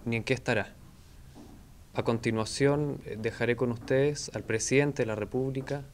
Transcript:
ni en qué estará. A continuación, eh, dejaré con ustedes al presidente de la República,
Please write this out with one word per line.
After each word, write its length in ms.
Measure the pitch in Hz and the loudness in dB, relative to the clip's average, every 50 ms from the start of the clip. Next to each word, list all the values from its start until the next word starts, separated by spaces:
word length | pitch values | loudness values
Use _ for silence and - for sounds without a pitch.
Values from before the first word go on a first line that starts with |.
| - | -4
ni 100 | 117 117 | -2 0
en 80 | 113 110 | 0 0
qué 80 | - 131 | 0 0
estará. 400 | - - - 120 107 98 - - - - - - - - - - - - - - - - - - - - - - - - - - | 0 2 2 0 0 0 -2 -6 -16 -20 -20 -20 -20 -20 -20 -20 -20 -20 -20 -18 -18 -18 -18 -18 -18 -20 -20 -20 -20 -20 -8 -6
A 100 | 120 120 | -2 0
continuación, 960 | 123 117 117 117 120 113 110 110 107 - - 135 139 143 147 147 147 131 - - | 0 0 0 0 0 0 0 0 -2 0 2 4 4 4 2 0 -2 -4 -6 -8
eh, 120 | - - 107 | -8 -6 -4
dejaré 360 | 110 113 110 - 120 113 120 | -4 -4 -2 0 2 2 2
con 140 | 117 131 123 120 | 2 2 0 0
ustedes 580 | 117 - - 135 131 139 147 147 143 - - - | -2 0 2 4 4 4 4 2 -2 -6 -6 -6
al 80 | 113 101 | -6 -2
presidente 600 | - 110 110 - - 131 135 143 147 139 - 127 | 0 0 0 2 4 4 4 4 4 2 0 0
de 40 | |
la 80 | 110 107 | 0 0
República, 680 | 104 104 95 - 127 131 135 131 135 135 - 139 143 139 - | -2 -2 -2 0 0 0 0 -2 -4 -4 -4 -4 -6 -6 -10